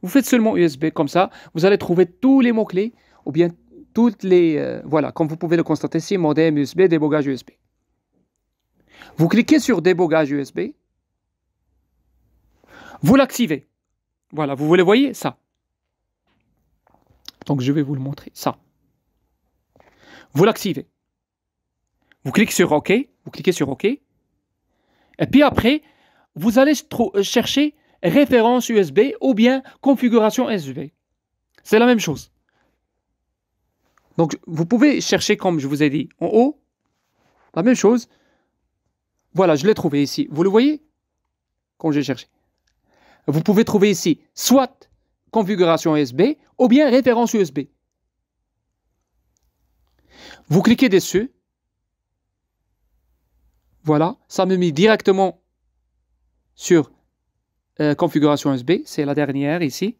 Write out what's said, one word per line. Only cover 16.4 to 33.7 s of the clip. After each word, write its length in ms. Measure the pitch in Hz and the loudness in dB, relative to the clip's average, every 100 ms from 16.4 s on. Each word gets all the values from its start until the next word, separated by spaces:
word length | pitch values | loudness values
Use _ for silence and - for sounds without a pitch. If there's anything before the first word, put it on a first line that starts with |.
| _ _ _ _ _ _ _ _ - _ - | _ _ _ _ _ _ _ _ -20 _ -6
Donc, 140 | 143 | -4
je 140 | 127 | -2
vais 80 | 147 | -2
vous 120 | 139 | -4
le 80 | 139 | -6
montrer, 300 | 131 143 - | -10 -12 -18
ça. 240 | - - - _ _ _ _ _ _ _ _ _ _ _ _ _ _ _ - _ | -10 -10 -10 _ _ _ _ _ _ _ _ _ _ _ _ _ _ _ -20 _
Vous 140 | 135 202 | 0 2
l'activez. 420 | 214 202 139 - _ _ _ _ _ _ _ _ _ _ _ _ _ | 2 -6 -6 -10 _ _ _ _ _ _ _ _ _ _ _ _ _
Vous 80 | 139 | -4
cliquez 220 | 131 220 | 0 0
sur 180 | - 180 | 0 0
OK. 220 | - - 202 285 _ - | 0 0 -2 -2 _ -20
Vous 60 | |
cliquez 200 | - 160 | -6 -4
sur 160 | 170 135 | -2 -4
OK. 160 | 135 | -4
Et 160 | 196 285 _ _ _ _ _ _ _ _ _ _ _ _ 156 | -4 -6 _ _ _ _ _ _ _ _ _ _ _ _ 0
puis 140 | 254 | 4
après, 380 | 285 - 220 302 _ _ _ _ _ - | 4 2 0 -2 _ _ _ _ _ -6
vous 240 | 185 220 | -2 2
allez 140 | 277 302 | 2 2
tro-, 360 | - - 233 - | -4 -4 -2 -2
chercher 540 | 196 - 220 - 302 - _ _ | -2 -2 -2 -2 -2 -4 _ _
référence 680 | 175 214 294 247 226 247 233 | 0 2 2 4 2 0 0
U 80 | 226 | 0
S 140 | 175 | 0
B 80 | 139 262 - | 0 0 0
ou 140 | 262 | -2
bien 300 | 214 233 262 262 - | 2 2 2 -6 -6
configuration 680 | - 269 247 226 214 208 240 | -2 0 2 2 2 0 -4
S 180 | 214 139 | -4 -8
U 60 | |
V. 200 | 131 143 _ _ _ _ _ _ _ | -12 -14 _ _ _ _ _ _ _
C'est 160 | - 214 | -2 2
la 60 | 240 | 4
même 140 | 240 | 2
chose. 320 | 175 135 - _ _ _ _ _ _ _ _ _ _ _ _ _ _ | -2 -8 -12 _ _ _ _ _ _ _ _ _ _ _ _ _ _